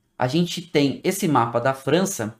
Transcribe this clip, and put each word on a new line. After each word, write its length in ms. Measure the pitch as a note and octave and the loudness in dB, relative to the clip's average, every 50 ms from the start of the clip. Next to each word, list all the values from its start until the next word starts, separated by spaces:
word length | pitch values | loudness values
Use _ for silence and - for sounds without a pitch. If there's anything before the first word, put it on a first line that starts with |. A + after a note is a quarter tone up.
| _ _ _ - | _ _ _ -2
a 80 | B2 | -2
gente 360 | C3 C3 E3 F3 F3 - F3 | 0 2 0 0 0 -2 -8
tem 400 | E3+ - - D3+ C#3+ C#3 B2 - - | -8 -2 2 2 2 2 0 -2 -4
esse 240 | F3 F#3 - G#3+ E3+ | -4 -2 0 0 2
mapa 320 | C#3+ B2 A#2 A#2 - A#2+ | 2 2 2 2 0 0
da 140 | A#2+ C3+ C3+ | 0 0 -2
França 600 | - - - C#3 F3 F#3+ F3+ - - A2+ G#2+ - | -2 0 0 2 2 2 0 -2 -6 -6 -8 -8